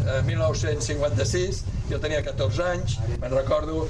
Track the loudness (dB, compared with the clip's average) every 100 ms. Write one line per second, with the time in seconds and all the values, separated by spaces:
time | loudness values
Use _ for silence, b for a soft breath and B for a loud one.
0 | 0 2 2 2 2 2 0 0 -2 0
1 | 2 2 2 2 0 -2 -4 -4 -2 -2
2 | 0 -2 -2 0 0 2 0 0 -2 -2
3 | -2 -2 0 0 2 0 0 -2